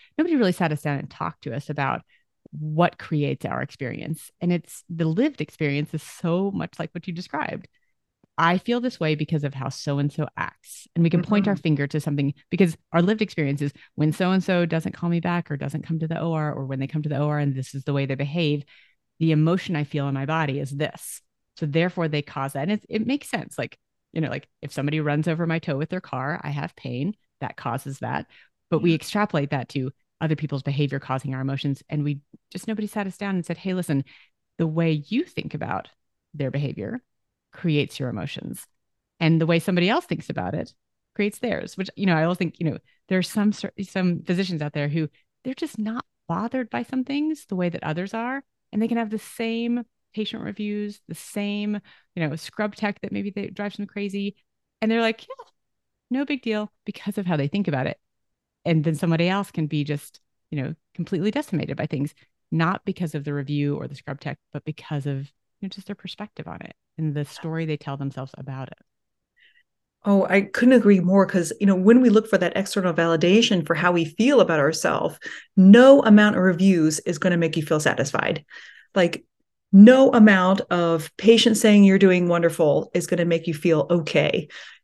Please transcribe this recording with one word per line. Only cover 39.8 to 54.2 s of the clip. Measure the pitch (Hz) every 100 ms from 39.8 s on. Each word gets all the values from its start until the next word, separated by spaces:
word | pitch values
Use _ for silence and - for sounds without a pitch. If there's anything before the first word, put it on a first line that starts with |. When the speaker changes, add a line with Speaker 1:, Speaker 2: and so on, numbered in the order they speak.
| 180
Speaker 1:
else | 302 -
thinks | - -
about | - 90
it | 170 - _ _ _ _ -
creates | 208 -
theirs," | 240 185 - -
which, | 190 -
you | 190
know, | 160
I |
always | 165 180
think, | 180 -
you | 160
know, | - - _ _
there | 185
are |
some | 175 214 208
cer-, | 202 196 -
some | 190 190 180 170
physicians | - 180 185 160
out | 147
there | 151 143
who | 160 151 - _ _
they're | 254 269
just | 330 -
not | 214 233 - _ -
bothered | 170 233 262 226
by | 240
some | 233 262
things | 254 285 311 302 -
the | 180
way | 180
that | 170
others | - 160 190
are. | 226 240 277 - _ _
And | 214
they | 226
can | 233
have | 220
the | 214
same | - - 226 226 233 240 226 _ _
patient | 214 214 220
reviews, | - 202 208 208 208 208 -
the | 165
same, | - 208 202 208 208 208 - _ _ 175
you | 156
know, | 160
scrub | - - 208 -
tech | 208 -
that | 202
maybe | 202 202
they | 202 -
drives | 196 202 -
them | 202
crazy. | 202 202 202